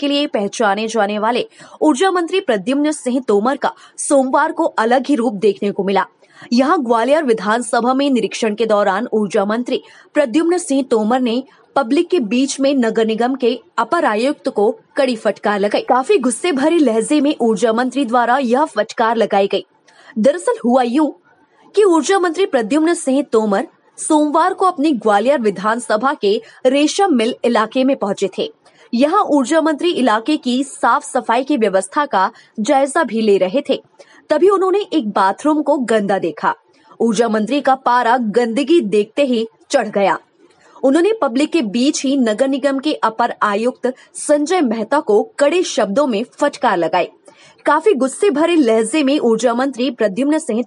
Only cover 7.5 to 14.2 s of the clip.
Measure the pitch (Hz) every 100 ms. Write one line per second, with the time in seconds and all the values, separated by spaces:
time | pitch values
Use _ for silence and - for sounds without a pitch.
7.5 | 226 240 240 233 262 285 247 196 - 226
8.5 | 214 220 208 202 190 240 220 202 214 196
9.5 | 226 247 254 - - _ 294 277 294 330
10.5 | 349 - 269 269 226 214 262 247 233 -
11.5 | _ _ - 233 285 349 359 202 240 269
12.5 | - 269 277 226 220 220 220 240 269 240
13.5 | 254 - - 226 339 285 214